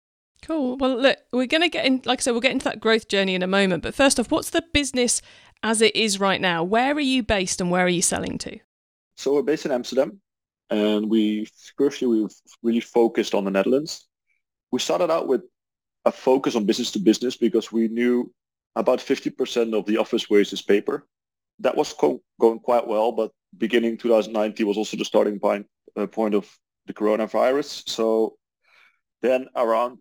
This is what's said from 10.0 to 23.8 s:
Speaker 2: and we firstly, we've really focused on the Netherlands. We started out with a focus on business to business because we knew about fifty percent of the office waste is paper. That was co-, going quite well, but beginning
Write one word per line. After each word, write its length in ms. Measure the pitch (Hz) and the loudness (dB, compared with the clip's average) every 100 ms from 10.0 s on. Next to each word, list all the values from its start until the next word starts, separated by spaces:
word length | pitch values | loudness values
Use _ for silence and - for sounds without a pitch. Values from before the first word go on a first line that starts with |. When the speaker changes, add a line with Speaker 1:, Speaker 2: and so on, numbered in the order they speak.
| 151 - _ _ _ _ - | -2 -4 _ _ _ _ -6
Speaker 2:
and 380 | 107 104 107 107 | 0 2 0 2
we 380 | 110 107 107 107 - - - | 2 2 -2 -6 -14 -12 -2
firstly, 300 | 143 - 117 | -2 0 0
we've 280 | 113 104 - _ _ | 0 -2 -8 _ _
really 180 | 117 117 | -2 -2
focused 540 | - 117 113 117 104 | 0 2 2 2 -2
on 100 | 101 | -2
the 60 | 98 | 0
Netherlands. 560 | 98 98 131 156 - _ _ _ _ _ _ _ | 0 2 0 -2 -10 _ _ _ _ _ _ _
We 80 | - | -6
started 320 | - - 175 | -2 0 0
out 160 | 165 - | 0 0
with 140 | 127 - _ _ _ _ _ | -2 -2 _ _ _ _ _
a 80 | - | -4
focus 420 | - - 131 135 | 0 2 2 2
on 120 | 113 104 | 0 2
business 260 | 110 120 | 0 -2
to 60 | - | 0
business 380 | 104 107 123 - | 4 4 2 -2
because 360 | 117 110 - | 0 0 0
we 160 | 113 113 | -2 -2
knew 440 | 113 120 120 - _ _ _ _ 117 | 0 0 0 -2 _ _ _ _ -4
about 240 | 113 127 | 0 0
fifty 300 | - 135 - | 0 -4 -4
percent 440 | - 127 120 117 | -6 -4 -2 -2
of 120 | 110 95 | -2 0
the 100 | 110 | -2
office 320 | 107 117 - | 0 -2 2
waste 240 | 104 98 | 2 2
is 80 | 98 | -2
paper. 460 | - 98 - 143 - _ _ _ _ - | 0 0 0 -6 -8 _ _ _ _ -6
That 160 | 131 - | -2 -2
was 180 | 147 | -4
co-, 280 | - 147 131 _ - | 0 0 0 _ 2
going 220 | 117 113 | 2 2
quite 260 | - 120 117 | 0 0 2
well, 240 | 107 113 | 0 0
but 220 | 113 110 _ _ - | 0 -4 _ _ -6
beginning 400 | 113 117 | 0 2